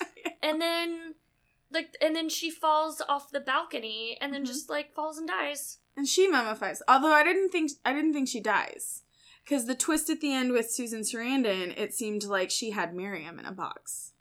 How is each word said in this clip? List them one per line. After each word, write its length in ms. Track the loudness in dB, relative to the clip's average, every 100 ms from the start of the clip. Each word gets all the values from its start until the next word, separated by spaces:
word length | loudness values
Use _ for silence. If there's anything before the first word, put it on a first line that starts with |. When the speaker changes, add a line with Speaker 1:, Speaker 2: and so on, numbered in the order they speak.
| -10 -8
Speaker 1:
<laughs> 220 | -10 -4
And 180 | -2 0
then, 540 | 0 0 -2 -6 -10 -18 _ _ _ _ _
like, 240 | -6 -6 0
and 140 | 2 2
then 120 | -2
she 220 | -2 -4
falls 500 | 0 2 4 2 -2 -2
off 220 | -2 -2
the 80 | -6
balcony, 800 | 0 -2 -2 -6 -8 -8 -8 -6
and 100 | -6
then 100 | -4
Speaker 2:
Mm-hmm. 60 | -4
Speaker 1:
just, 180 | -6 -4
like, 240 | -6 -6
falls 240 | -6 -6 -6
and 100 | -4
dies. 520 | -4 -4 -6 -10 -14 _ -6
Speaker 2:
And 100 | 0
she 200 | 4 6
mummifies. 560 | 4 2 -2 -4 0 6
Although 260 | 6 8
I 100 | 8
didn't 260 | 8 4 2
think, 220 | 2 -2 0
I 100 | -2
didn't 200 | 2 2
think 140 | 2 0
she 140 | -2
dies. 580 | 0 0 0 -8 -10 -12 _ _ -20 -12 -2
'Cause 200 | 0 0
the 100 | -2
twist 340 | 2 2 2
at 120 | -2
the 100 | 0
end 200 | 0 2
with 180 | 2 0
Susan 300 | -4 -4 -4
Sarandon, 760 | -4 -4 0 2 2 2 -2 -4
it 160 | -6
seemed 300 | -4 -4 -4
like 260 | 0 0 0
she 220 | -2 -2
had 240 | -4 -4 -4
Miriam 440 | -6 -8 -10 -12
in 60 | -12
a 60 |
box. 600 | -8 -8 -10 -12 -12 -12 _